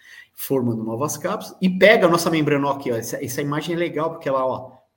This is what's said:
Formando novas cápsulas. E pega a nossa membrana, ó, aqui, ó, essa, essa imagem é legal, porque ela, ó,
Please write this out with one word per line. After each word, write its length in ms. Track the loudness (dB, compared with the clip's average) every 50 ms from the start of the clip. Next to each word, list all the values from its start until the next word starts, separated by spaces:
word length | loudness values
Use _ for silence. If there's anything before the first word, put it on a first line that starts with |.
| _ -20 -20 -20 -20 _
Formando 520 | _ -14 -4 -2 0 0 0 0 -2 -2 -4
novas 340 | -6 -4 -4 -4 -4 -6 -6
cápsulas. 400 | -6 -6 -6 -6 -8 -12 -8 -2
E 80 | 0 0
pega 380 | 4 6 6 8 8 8 6
a 40 | 4
nossa 200 | 4 2 2 0
membrana, 380 | 0 2 2 2 2 2 2 0
ó, 60 | -2
aqui, 180 | -2 -2 -4
ó, 40 | -4
essa, 280 | -4 -4 -6 -8 -8 -8
essa 180 | -6 -6 -4
imagem 320 | -4 -2 -4 -4 -4 -4 -2
é 40 | -2
legal, 340 | -2 -2 -2 -2 -4 -4
porque 180 | -4 -4 -4 -2
ela, 160 | 0 0 0
ó, 320 | 0 -2 -4 -8 -12 -18 -20 _ _ _